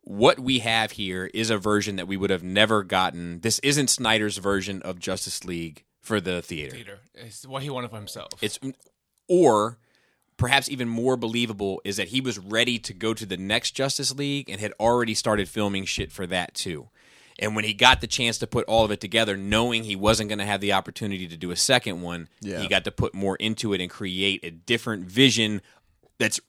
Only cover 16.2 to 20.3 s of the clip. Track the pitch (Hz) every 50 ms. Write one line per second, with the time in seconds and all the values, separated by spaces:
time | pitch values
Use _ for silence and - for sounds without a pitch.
16.2 | 95 87 92 90 87 - _ - - 95 85 71 60 - _ _ _ _ _ -
17.2 | _ _ _ - - 107 107 107 104 110 107 101 123 127 131 - - 113 - -
18.2 | - 117 110 - 120 - - 120 - - 110 113 110 104 104 - - 98 101 113
19.2 | 113 104 98 98 98 101 107 110 117 123 120 113 113 107 101 95 98 104 110 104
20.2 | 110 104